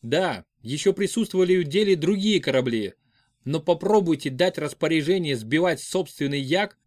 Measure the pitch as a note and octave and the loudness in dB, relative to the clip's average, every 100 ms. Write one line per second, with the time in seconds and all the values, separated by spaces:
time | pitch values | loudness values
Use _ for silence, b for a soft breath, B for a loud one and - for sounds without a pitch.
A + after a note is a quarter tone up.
0 | A#2 D3 F#3 G#2+ - _ G#2+ D3 G3+ F#3+ | 0 0 0 -4 -10 _ -10 -2 0 0
1 | G3+ - G#3+ F#3 F3+ F#3 D#3+ E3+ G#3 F3+ | 0 -2 -2 0 2 2 2 0 2 2
2 | D#3+ G3+ G3+ G3+ - C3 B2 A#2 G2 - | 2 0 2 2 2 0 0 -2 -4 -10
3 | _ _ _ _ - D#3 D#3 E3+ F#3 G#3 | _ _ _ _ -6 -4 0 0 4 2
4 | F3 D3+ C#3 C3 F3+ F3+ D3+ - D#3 D#3+ | 4 0 -2 0 0 0 -8 -4 0 0
5 | D3 F#3+ D#3+ B2+ A2 D3 F3+ D#3 - F#3 | 2 0 0 -4 0 0 0 -2 -4 -4
6 | F3 - C#3+ C#3+ C3 F3 G#3 _ | -4 -4 -4 -2 -2 -2 -2 _